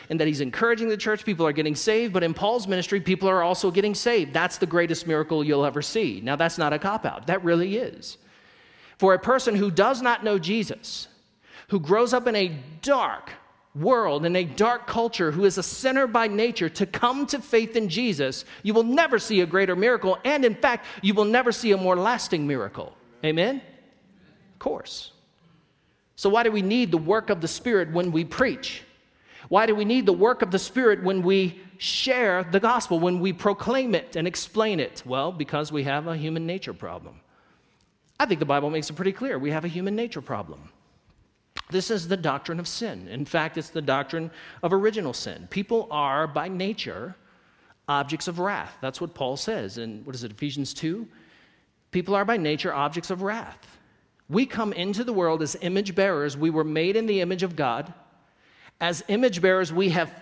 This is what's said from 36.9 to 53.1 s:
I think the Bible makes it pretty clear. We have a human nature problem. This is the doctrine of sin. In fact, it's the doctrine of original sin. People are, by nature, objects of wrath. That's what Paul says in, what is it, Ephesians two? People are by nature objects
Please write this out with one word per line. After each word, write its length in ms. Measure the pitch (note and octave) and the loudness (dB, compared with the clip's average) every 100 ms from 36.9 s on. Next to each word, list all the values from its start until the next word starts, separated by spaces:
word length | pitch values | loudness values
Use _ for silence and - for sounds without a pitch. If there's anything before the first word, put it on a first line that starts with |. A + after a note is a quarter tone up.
| F2 D#2+ - _ _ _ _ _ _ _ _ _ - | -12 -14 -20 _ _ _ _ _ _ _ _ _ -4
I 60 | C#4+ | -2
think 140 | F3 | 0
the 60 | D3 | 0
Bible 240 | C#3 D3 | 0 0
makes 200 | D#3 D3+ | -2 -6
it 40 | |
pretty 180 | D3+ F#3 | -4 -4
clear. 260 | F#3+ C4 D3 | -2 -4 -4
We 140 | C#3+ | -2
have 140 | D#3 E3+ | -4 -4
a 20 | |
human 280 | E3+ F#3+ G#3 | -6 -4 -4
nature 260 | A#3 F3 | -4 -8
problem. 480 | B2+ A2+ F2 C#2+ D2+ _ _ _ _ _ _ _ _ - - | -8 -8 -8 -14 -20 _ _ _ _ _ _ _ _ -16 -6
This 220 | F#3 F3+ | -4 -2
is 160 | A3 E3 | -4 -2
the 100 | F#3+ | -2
doctrine 420 | D#3+ C3+ - E3+ | -2 -4 -4 -8
of 80 | E3+ | -8
sin. 400 | - A3+ G#2+ F2+ | -8 -8 -8 -10
In 180 | A2+ C#3+ | -8 -2
fact, 320 | E3 D#3 D#3+ | -2 -2 -4
it's 120 | D3+ | -8
the 120 | E3+ | -6
doctrine 500 | C#3+ C3+ C#3 E3 D#3+ - - - | -2 -2 -2 -6 -8 -10 -20 -6
of 80 | F3 | 0
original 420 | G3 G#3 A3 E3 | 2 2 0 -4
sin. 340 | A#2 - E2 F2+ | -6 -8 -12 -8
People 380 | - G3+ A#3 G#3 | -8 -2 -2 -2
are, 360 | D3+ C#3+ C3+ D#3 | -2 0 0 0
by 200 | D3 E3 | -2 -4
nature, 680 | F#3 F#3+ G#3+ - - C3 F#3 _ _ _ _ _ _ - | -4 -4 -4 -8 -10 -12 -14 _ _ _ _ _ _ -4
objects 400 | C#3+ C#3 D#3+ - | -2 -2 -6 -6
of 120 | E3+ | -4
wrath. 380 | F#3 G3+ - - | -4 -4 -8 -10
That's 200 | C3 - | -10 -8
what 120 | F3 | -10
Paul 220 | - C3 C#3 | -6 -6 -6
says 420 | - A3 G#2 A#2 | -6 -6 -6 -10
in, 260 | A2+ G#2+ C#3+ | -12 -12 -14
what 100 | C3 | -12
is 80 | |
it, 80 | A#2+ | -12
Ephesians 420 | G#2+ D3 C#3 C3+ | -8 -6 -6 -8
two? 340 | - D#3+ F#3+ A3+ - - _ _ _ _ _ _ | -6 -6 -6 -10 -16 -20 _ _ _ _ _ _
People 240 | F#3 F3 G3 | -4 0 0
are 100 | G3+ | 2
by 120 | A#3 | 0
nature 360 | D#3 D3+ F#3 | 0 -2 -2
objects 360 | D3 C#3+ D#3+ E3 | -2 -2 -4 -6